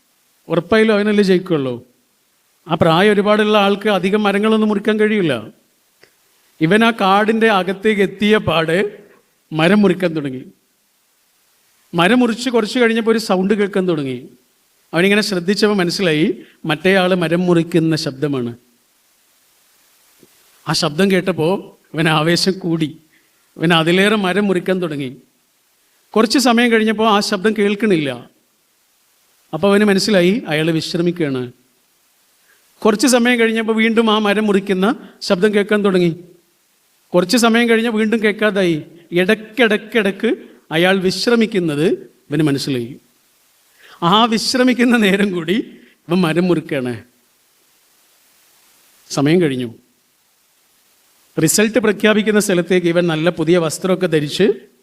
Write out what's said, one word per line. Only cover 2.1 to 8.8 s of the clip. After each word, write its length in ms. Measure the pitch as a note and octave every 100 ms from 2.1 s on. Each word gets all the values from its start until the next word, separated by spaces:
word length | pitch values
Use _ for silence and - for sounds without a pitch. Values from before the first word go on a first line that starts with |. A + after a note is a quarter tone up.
| _ _ _ _ _ -
ആ 60 |
പ്രായം 380 | D#3+ E3+ D#3+ G#3
ഒരുപാടുള്ള 460 | G#3 G#3 G#3+ G#3 G#3+
ആൾക്ക് 300 | G3+ G3+ G#3+
അധികം 340 | G3 F#3+ G#3+
മരങ്ങളൊന്നും 460 | G#3 G3 A3 A3 G#3+
മുറിക്കാൻ 320 | G#3 G#3+ G#3+
കഴിയില്ല. 460 | G#3+ G#3+ E3 A#2 G#2+ - _ _ _ _ _ _ _ _ _ _
ഇവൻ 240 | D#3+ G#3
ആ 60 | A3+
കാടിൻ്റെ 580 | A3+ F#3+ G3+ G#3+ A3+ A3+
അകത്തേക്ക് 540 | G3 F3+ G3 A3 G3+
എത്തിയ 340 | F#3+ - G#3 G#3+
പാടെ 600 | G#3+ D#3+ D#3+ E3+